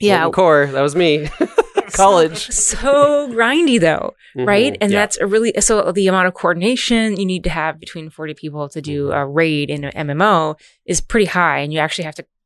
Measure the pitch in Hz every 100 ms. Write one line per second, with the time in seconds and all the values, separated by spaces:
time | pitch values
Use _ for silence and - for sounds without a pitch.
0 | 208 180 165 185 180 147 143 135 143 156
1 | 175 151 147 - 349 - - 392 208 196
2 | 196 180 160 165 - - - - 262 285
3 | 285 285 285 226 233 302 330 233 165 151
4 | - - - 135 127 208 269 - 202 202
5 | 208 - 196 214 226 - - 214 - 185
6 | 190 185 185 - 175 175 202 254 - 233
7 | 220 196 190 180 175 160 156 156 170 170
8 | 156 - 156 151 156 147 143 160 147 147
9 | 143 147 139 147 165 151 139 147 143 -
10 | 147 147 208 175 156 151 _ _ - 175
11 | - 233 185 180 170 139 147 156 156 -
12 | 160 - - _